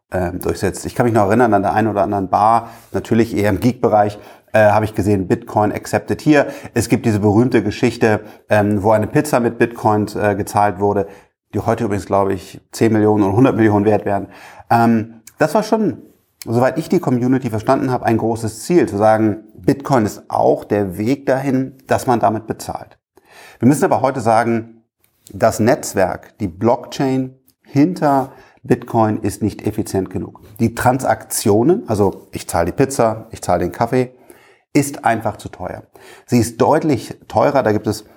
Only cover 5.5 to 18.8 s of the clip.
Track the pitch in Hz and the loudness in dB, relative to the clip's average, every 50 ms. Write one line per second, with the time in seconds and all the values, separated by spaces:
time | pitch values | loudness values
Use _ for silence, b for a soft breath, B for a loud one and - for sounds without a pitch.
5.5 | - 110 107 98 82 - - - - 104 - - 104 - - 147 156 143 131 B | -2 0 0 0 -2 -6 -6 -4 -4 -4 -2 -4 -6 0 2 4 4 4 4 B
6.5 | B B B B - 120 107 - - - - 120 104 101 98 107 95 110 127 - | B B B B -4 -4 -2 0 0 0 2 0 0 2 2 2 4 4 4 4
7.5 | - 113 95 107 - - - 120 113 - 127 110 107 104 B B B B _ - | 2 0 0 0 -2 -2 -2 -2 0 2 2 2 2 0 B B B B _ 0
8.5 | 107 104 101 104 107 101 92 107 110 107 107 101 - 147 147 - - 127 117 120 | 0 2 2 2 0 0 2 2 2 2 0 0 0 -2 0 0 0 0 0 0
9.5 | 117 - 123 117 - - - 113 107 107 104 101 - - 101 104 101 95 98 - | 0 0 -2 -2 -2 -2 0 0 0 0 0 -4 -4 -2 -2 0 0 -2 -4 -2
10.5 | - 104 104 104 95 92 101 101 101 101 95 B B B B B _ _ _ _ | 0 0 0 0 0 0 0 0 0 0 -2 B B B B B _ _ _ _
11.5 | - 104 - 113 110 113 117 107 104 98 87 - 101 98 98 98 98 92 - - | -8 -4 -2 -2 -2 -2 -2 -2 -4 -4 -4 0 0 0 2 0 -2 -4 -8 -12
12.5 | - - - _ - - 113 113 110 110 107 107 107 104 101 95 98 110 131 135 | -20 -20 -20 _ -4 0 2 2 4 4 4 4 4 4 2 2 4 4 4 4
13.5 | - 104 113 110 104 104 101 107 104 101 - 104 101 98 95 B B B B B | 4 4 4 4 4 4 4 2 2 2 0 -2 -4 -4 -4 B B B B B
14.5 | B B B - 120 117 117 117 117 113 110 - - - _ - - - - 208 | B B B 0 2 2 4 2 2 0 -2 -6 -12 -20 _ -12 -4 -2 -2 0
15.5 | - 220 - - - 220 214 170 110 - - - _ _ _ _ _ - - - | 0 0 0 0 0 0 0 -2 -4 -6 -10 -20 _ _ _ _ _ -14 -8 -4
16.5 | 113 120 123 131 - 165 160 - - 170 - - 127 120 117 131 131 127 127 120 | 0 2 2 2 0 -2 -2 0 0 0 0 0 0 0 2 0 0 0 0 -2
17.5 | 107 107 - - 131 - - 131 127 120 - 117 113 110 110 113 117 110 113 107 | -6 -4 -2 0 0 0 0 -2 -4 -2 -2 0 0 0 0 -2 -4 -4 -6 -8
18.5 | - - - - 175 175 | -8 -8 -2 2 2 2